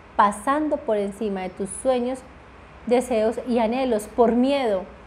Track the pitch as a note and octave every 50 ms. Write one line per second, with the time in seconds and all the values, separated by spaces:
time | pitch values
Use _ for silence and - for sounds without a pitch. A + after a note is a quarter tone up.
0 | - - - - G#3+ G3+ G#3 G#3 - C#4 C#4 D4+ D#4 D4+ D4+ C#4+ - - A3 G#3
1 | G3+ G3+ G3 - A3+ G#3 G3 F#3 F#3 F#3 - - G3+ F#3 - - - C4 B3+ B3
2 | A#3+ B3 C4 B3+ - - - - - - - - - - - - - - A#3+ A#3+
3 | B3 - B3 G#3+ G#3+ A3 A#3 A#3+ - C4 A#3 A#3+ A3+ G#3+ A#3 C4 C4+ B3+ A#3 G#3
4 | G#3 - - - A#3 A3+ A#3 A#3+ B3 C4+ C#4 C#4 C4 A3+ G3+ F#3 F#3 - - -
5 | -